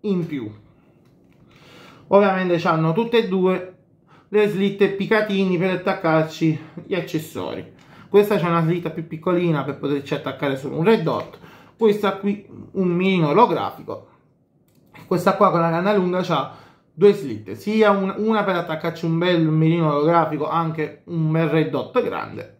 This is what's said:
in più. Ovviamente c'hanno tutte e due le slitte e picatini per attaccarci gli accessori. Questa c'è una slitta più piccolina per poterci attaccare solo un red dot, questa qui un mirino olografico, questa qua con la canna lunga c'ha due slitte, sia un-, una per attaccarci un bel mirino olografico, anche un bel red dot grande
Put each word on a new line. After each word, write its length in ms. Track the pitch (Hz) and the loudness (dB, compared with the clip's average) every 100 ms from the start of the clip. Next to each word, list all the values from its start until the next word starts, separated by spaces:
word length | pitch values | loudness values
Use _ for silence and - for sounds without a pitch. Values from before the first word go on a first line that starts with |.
in 260 | 214 185 160 | -2 -2 -2
più. 260 | 143 107 104 _ _ _ _ _ _ _ _ _ - - - - - - | -8 -10 -14 _ _ _ _ _ _ _ _ _ -20 -20 -20 -20 -20 2
Ovviamente 480 | 196 202 190 185 170 | 4 4 0 0 0
c'hanno 340 | 175 160 160 | 0 0 0
tutte 260 | 165 233 233 | 0 0 0
e 100 | 196 | 0
due 480 | 190 185 185 - - _ _ _ - _ | 0 0 -2 -6 -18 _ _ _ -20 _
le 200 | 208 208 | 0 0
slitte 380 | 165 196 202 196 | 0 -2 2 0
e 20 | |
picatini 680 | - 180 220 214 196 190 175 | 0 0 0 2 0 0 0
per 120 | 185 | 0
attaccarci 920 | 180 180 156 165 160 156 - 160 156 - - - | -2 -2 -2 2 2 0 0 0 0 -6 -18 -6
gli 80 | |
accessori. 800 | 180 165 156 156 - 87 - - - - - - | -6 -4 -8 -8 -10 -8 -8 -12 -20 -20 -20 2
Questa 280 | 196 208 202 | 4 4 2
c'è 120 | 175 | 2
una 140 | 170 | 2
slitta 280 | 160 175 165 | 2 0 -4
più 160 | 170 160 | -8 -12
piccolina 560 | 160 - 175 175 151 | -6 -2 0 2 0
per 160 | 139 135 | -2 -6
poterci 360 | 143 143 139 | -4 -4 -2
attaccare 420 | 143 143 - 143 135 | -6 -6 -4 -4 -2
solo 220 | 143 139 | -4 0
un 60 | |
red 180 | 170 220 | 2 2
dot, 360 | 160 113 78 - - - - _ | 2 -4 -6 -16 -20 -20 -20 _
questa 400 | 226 208 202 190 | 2 2 0 -2
qui 300 | 202 202 - 104 - | -4 -4 -8 -20 -12
un 160 | - 185 | -4 0
mirino 400 | 175 185 185 151 | 0 0 2 2
olografico, 800 | 160 226 151 98 - - 95 - _ _ _ _ _ _ _ _ - - | 4 4 2 -4 -8 -14 -14 -14 _ _ _ _ _ _ _ _ -20 -4
questa 300 | 180 196 190 | 0 0 4
qua 140 | 196 | 2
con 100 | 165 | 4
la 100 | 165 | 0
canna 220 | 165 190 | 0 0
lunga 280 | 208 180 180 | 0 0 -2
c'ha 440 | 180 151 131 - - _ _ | -2 -2 -4 -12 -20 _ _
due 200 | - 202 | 4 4
slitte, 420 | 202 143 107 107 | 4 -4 -10 -10
sia 360 | 110 - 220 214 | -10 -2 2 4
un-, 240 | 196 190 - | 4 0 -2
una 260 | 214 220 | 0 0
per 140 | 190 175 | 0 -2
attaccarci 480 | 165 156 175 - | -4 -4 -6 -4
un 140 | 165 165 | -2 0
bel 280 | 180 170 160 | 2 2 2
mirino 420 | 156 160 170 156 | 4 2 2 2
olografico, 560 | 147 151 170 156 151 151 | 2 4 4 2 -2 -2
anche 540 | 165 165 160 151 - | -2 -2 -4 -8 -8
un 260 | - 170 156 | -8 -2 0
bel 180 | 160 165 | 2 2
red 200 | 156 147 | 2 0
dot 320 | 135 107 247 | -4 -2 -2
grande 540 | - 90 53 - - | -2 -6 -10 -12 -16